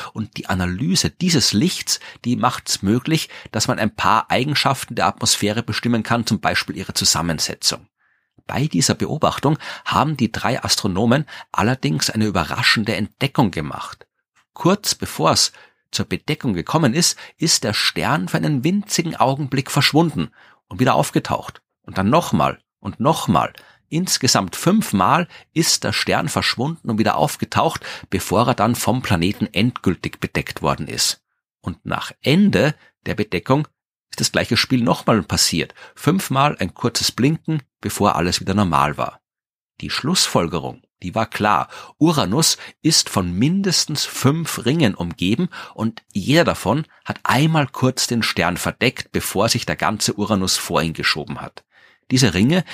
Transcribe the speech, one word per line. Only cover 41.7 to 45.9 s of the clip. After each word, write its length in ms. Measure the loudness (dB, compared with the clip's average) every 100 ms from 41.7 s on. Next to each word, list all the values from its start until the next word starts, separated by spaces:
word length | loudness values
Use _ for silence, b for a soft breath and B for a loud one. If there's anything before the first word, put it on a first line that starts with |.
| B B B
Uranus 600 | 2 4 2 2 2 0 B B
ist 280 | 0 2 0
von 260 | 0 0 0
mindestens 680 | 2 2 0 -2 -2 -4
fünf 600 | -6 0 0 0 -2 -4
Ringen 300 | 0 2 2
umgeben 540 | 0 -6 -2 0 0 -2 B B
und 300 | B -6